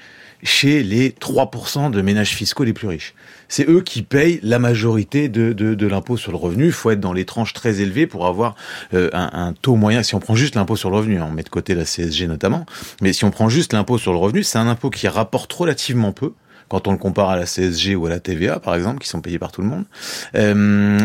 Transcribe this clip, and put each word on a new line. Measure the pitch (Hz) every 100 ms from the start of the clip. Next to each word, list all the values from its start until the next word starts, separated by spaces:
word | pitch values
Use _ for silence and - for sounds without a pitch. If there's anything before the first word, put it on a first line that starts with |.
| - - - -
chez | - - 139 151
les | 104 107 131
trois | - - 117 135
pour | 120 -
cent | 143 147
de | 104
ménages | 95 104 107
fiscaux | - 101 -
les | 127
plus | 107 107
riches. | 80 - - - - -
C'est | - 143
eux | 170
qui | 185 -
payent | 98 139 165 170
la | 107 120
majorité | 120 117 113 113 101 139 147
de, | 110 113
de, | 104 107 107
de | 104
l'impôt | 95 92 120
sur | -
le | 85
revenu. | 87 90 143
Il |
faut | 117 117
être | 107
dans | 95
les | 90 92
tranches | - 110
très | - 120 98
élevées | 98 101 165
pour | 98 87
avoir, | 90 117 104 - - - 92
euh, | 90
un, | 87 -
un | 80 87
taux | 85 135 117
moyen. | 104 117
Si | 107 101
on |
prend | - 110
juste | 143 113
l'impôt | 92 110
sur | 95
le | 101
revenu, | 110 98
hein, | 80
on |
met | 80
de | 80
côté | - 82 90
la | 80
C | -
S | 85 78
G | 87
notamment, | 80 95 151 165 - - -
mais | 98
si | 92
on | 104
prend | - 110
juste | 135 165
l'impôt | 110 98 120
sur | 95
le | 87
revenu, | 95 156
c'est | 208 117
un | 113
impôt | 117 139
qui | - 101
rapporte | 98 110 127 -
relativement | - 175 139 - 123 107
peu | - 143 - _ - _
quand | 95 101
on |
le | 98
compare | 98 90 98
à | 92
la | 87
C | - 92
S | 85
G | 92 98
ou | 82
à |
la | 85
T | -
V | 82 98
A, | 160
par | - 87
exemple, | 87 139
qui | -
sont | 87
payés | 90 82
par | 82
tout | -
le | 98
monde. | 156 202 - - - - 107
Euh, | 107 104 104 101 104 104